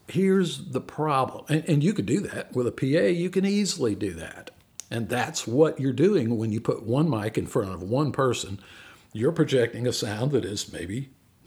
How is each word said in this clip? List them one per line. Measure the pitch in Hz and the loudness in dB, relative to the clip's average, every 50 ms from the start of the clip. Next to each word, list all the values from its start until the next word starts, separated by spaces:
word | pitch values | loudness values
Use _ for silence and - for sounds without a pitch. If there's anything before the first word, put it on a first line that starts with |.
| _ - | _ -4
here's | - 170 190 190 190 196 180 160 139 - - - 127 | 0 2 4 4 4 4 4 2 -2 -6 -8 -6 -6
the | 123 | -6
problem. | - - - - 151 156 143 127 120 110 - - - - | -6 -6 -6 -4 0 0 2 2 2 0 -2 -8 -4 0
And, | 147 160 - - | 0 0 2 4
and | 156 139 139 | 4 4 4
you | 190 - | 4 2
could | - 110 | 0 0
do | 90 131 202 | 0 0 0
that | 180 - - - - - - | 0 -2 -6 -8 -8 -4 -2
with | 127 123 | -2 -2
a | 113 - | -2 -2
P | - 151 131 143 | -2 0 2 2
A. | 170 196 196 | 4 4 2
You | 175 170 175 185 | 2 2 0 -2
can | 185 190 185 | 0 2 2
easily | 196 202 208 208 175 - 160 135 113 101 | 2 2 2 0 0 0 0 0 0 0
do | 95 107 95 82 | 0 -4 -6 -6
that. | 80 80 78 - - - - - - _ _ _ - - - | -6 -10 -12 -14 -16 -18 -20 -20 -20 _ _ _ -16 -12 -8
And | 113 117 113 95 | -6 -6 -4 -2
that's | 123 123 117 160 160 - - | -2 -2 -2 -2 -4 -6 -6
what | 117 113 135 160 156 151 - | 0 4 4 4 4 4 0
you're | 131 139 123 | -2 -2 2
doing | 113 151 202 214 170 120 113 120 107 | 2 4 4 4 4 2 0 0 0
when | 110 113 | 0 -2
you | 104 117 | -2 -2
put | - - 123 - - | -2 -2 -2 -2 -2
one | 101 117 139 156 165 | 0 0 2 2 2
mic | 131 107 104 113 - - | 0 0 -2 -2 -2 -2
in | 92 | -2
front | - - 131 104 95 92 | -2 -2 -2 -2 -2 -4
of | 82 92 | -8 -6
one | 92 113 139 156 135 | -2 0 0 0 0
person. | 110 - 135 127 113 - - - 98 - - - - - - - - - - _ - | 2 2 2 2 2 0 -4 -8 -10 -12 -12 -16 -20 -20 -20 -20 -20 -20 -20 _ -6
You're | 110 113 147 165 | -2 0 0 2
projecting | 165 151 - 127 127 117 113 - 113 120 | 2 2 4 4 4 2 2 0 -2 -2
a | 123 - | -2 -2
sound | - 120 110 104 107 123 143 143 | -2 -2 -4 -2 -2 0 2 2
that | 117 92 | 2 0
is | 90 104 101 - - - | -2 -4 -6 -8 -8 -10
maybe, | 76 85 87 101 131 139 - - _ _ _ _ _ _ | -10 -8 -6 -6 -8 -8 -10 -14 _ _ _ _ _ _